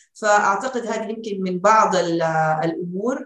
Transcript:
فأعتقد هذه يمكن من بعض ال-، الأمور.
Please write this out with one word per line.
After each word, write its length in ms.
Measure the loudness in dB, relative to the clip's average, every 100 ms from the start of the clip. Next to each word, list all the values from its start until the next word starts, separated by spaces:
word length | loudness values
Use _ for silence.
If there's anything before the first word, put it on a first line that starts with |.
| _
فأعتقد 720 | -4 2 4 4 0 -2 -6 -4
هذه 220 | -6 -6
يمكن 340 | -8 -6 -4
من 160 | -4 2
بعض 360 | 4 4 4 2
ال-، 260 | 0 0 0 0 0 0
الأمور. 640 | -2 -4 -6 -4 -4 -4